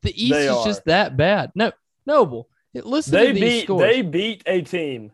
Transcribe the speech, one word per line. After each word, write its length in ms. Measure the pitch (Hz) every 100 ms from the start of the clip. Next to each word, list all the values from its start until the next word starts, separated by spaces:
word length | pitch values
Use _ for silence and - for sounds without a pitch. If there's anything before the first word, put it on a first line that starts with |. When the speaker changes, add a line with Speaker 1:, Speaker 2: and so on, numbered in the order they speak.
Speaker 1:
The 200 | 185 180
East 120 | 233
Speaker 2:
They 120 | 294 139
Speaker 1:
is 40 |
Speaker 2:
are. 140 | 123 110
Speaker 1:
just 180 | 101 -
that 300 | 175 202 131
bad. 360 | 160 202 139 180
No, 160 | 220 - _ _ -
Noble, 420 | 294 185 120 120 _ _
listen 400 | 127 214 277 294
Speaker 2:
They 140 | 165 247
Speaker 1:
to 60 |
these 80 | 208
Speaker 2:
beat, 200 | 226 233 196
Speaker 1:
scores. 160 | 185
Speaker 2:
they 200 | 185 254
beat 420 | 190 151 214 208 -
a 140 | 185
team. 480 | 156 180 156 123 107